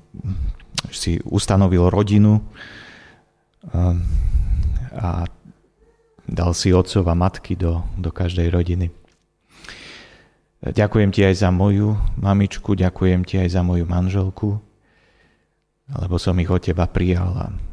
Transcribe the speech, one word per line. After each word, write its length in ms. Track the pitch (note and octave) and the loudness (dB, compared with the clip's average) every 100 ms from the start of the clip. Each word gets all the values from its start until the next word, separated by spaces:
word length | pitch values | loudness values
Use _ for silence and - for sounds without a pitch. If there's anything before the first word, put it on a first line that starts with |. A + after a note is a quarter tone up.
| - - - F#2+ - - - - - | -16 -14 -10 -6 -6 -8 -12 -12 -12
si 240 | - - E2 - | -8 -4 -4 -2
ustanovil 640 | G2 - F#2+ F#2+ F2+ F2+ | -2 2 4 4 4 4
rodinu, 480 | G2+ G#2 G#2 G#2 G#2+ - - - - - - - _ _ _ _ _ F3+ | 4 4 4 6 4 0 -12 -20 -20 -20 -20 -20 _ _ _ _ _ -8
a, 240 | F2 F2 F2 - - - - - - - - - | -2 0 0 0 0 0 0 0 0 0 -2 -6
a 160 | - F2+ E2+ F2 - - - _ _ _ _ _ _ - | -6 -6 -4 -6 -10 -20 -20 _ _ _ _ _ _ -8
dal 240 | - F2 | -2 0
si 160 | E2+ G2 | 0 2
otcov 400 | F2+ F2+ G2+ F2 | 2 2 0 0
a 80 | E2+ | 2
matky 400 | F#2 - - F2 | 0 -2 -6 -4
do, 240 | F2 E2+ - - | -2 -2 -4 -6
do 160 | E2 | -6
každej 400 | - F2+ F2 E2+ | -4 -4 -2 0
rodiny. 400 | F2 E2+ F2+ F2 - - _ _ _ _ _ - - - - - - _ _ _ _ | 0 0 -2 -4 -6 -20 _ _ _ _ _ -20 -20 -20 -20 -20 -20 _ _ _ _
Ďakujem 480 | - - G#2 A2 G2+ | -6 0 2 2 2
ti 160 | F#2+ G2 | 4 4
aj 160 | F#2 | 4
za 80 | F#2+ | 2
moju 480 | F2+ G2+ G2 G#2 G#2 - - | 4 2 2 2 0 -2 0
mamičku, 560 | G2 G2+ G2 - - G2 | 0 2 2 -2 -4 0
ďakujem 480 | F#2 - F#2 F2+ F2+ | 0 0 2 2 0
ti 160 | G2 | 0
aj 160 | F2+ F2+ | 0 0
za 80 | F2 | 0
moju 240 | F2 E2+ | 0 0
manželku, 720 | F2+ F#2 G2 F#2+ - G#2+ G#2 - _ _ _ _ _ _ _ _ _ _ _ - C#3 | -2 0 0 -2 -2 -4 -4 -8 _ _ _ _ _ _ _ _ _ _ _ -12 -8
lebo 240 | F2+ F2 | -4 -2
som 160 | - F2+ | 0 0
ich 160 | F2+ | 2
od 80 | F2+ | 0
teba 240 | - F2 F2+ | 0 -2 0
prijal, 440 | - F2+ F2+ F2+ | 0 0 0 -2
a 120 | F2+ - F#2 - | -4 -6 -8 -10